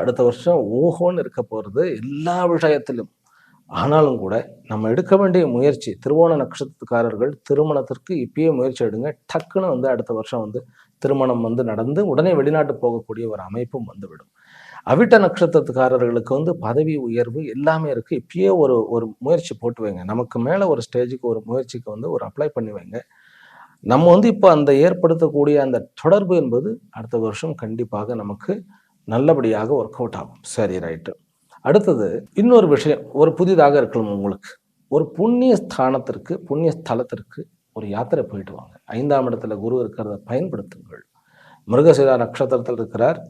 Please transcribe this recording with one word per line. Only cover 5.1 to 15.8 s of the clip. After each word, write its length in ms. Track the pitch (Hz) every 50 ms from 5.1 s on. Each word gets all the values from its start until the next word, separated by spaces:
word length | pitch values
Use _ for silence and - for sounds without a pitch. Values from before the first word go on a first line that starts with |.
| 196 196
வேண்டிய 220 | 202 185 175 185 160
முயற்சி, 440 | 131 120 120 135 147 - - - 117 - - -
திருவோண 280 | 131 151 160 170 170 160 143
நட்சத்திரத்துக்காரர்கள் 920 | 127 - - - 139 - - - 120 - 120 117 117 113 110 104 123 143 143 - _ -
திருமணத்திற்கு 640 | 143 143 156 156 147 135 127 - 127 - _ - 185 147 120
இப்பயே 260 | - - 151 160 160 143
முயற்சி 280 | 123 127 135 127 - 123
எடுங்க. 260 | 107 104 110 131 151 - _ _ -
டக்குன்னு 400 | - 165 165 - - 190 190 175 135
வந்து 140 | 123 127 135 123
அடுத்த 200 | - - - 117
வருஷம் 300 | 110 110 - 127 117 107
வந்து 140 | 107 107 123 - - _ _ _ _ _
திருமணம் 440 | _ - 156 147 135 131 127 120 117
வந்து 220 | 113 113 117 123 123
நடந்து 380 | 113 107 107 117 131 151 185 208 175
உடனே 220 | 131 147 165 185 170
வெளிநாட்டு 400 | 143 131 147 156 156 147 139 127
போகக்கூடிய 520 | - 123 120 117 113 - - 107 113 117 110 107
ஒரு 80 | 98 92 95
அமைப்பும் 380 | 104 120 120 117 - 127 110 95
வந்துவிடும். 400 | 95 101 98 92 78 - - _ _ _ _ _ - - - - - - - -
அவிட்ட 260 | 131 175 240 - 233 214 190
நட்சத்திரத்துக்காரர்களுக்கு 1080 | 170 - - 175 156 - 156 - - 123 127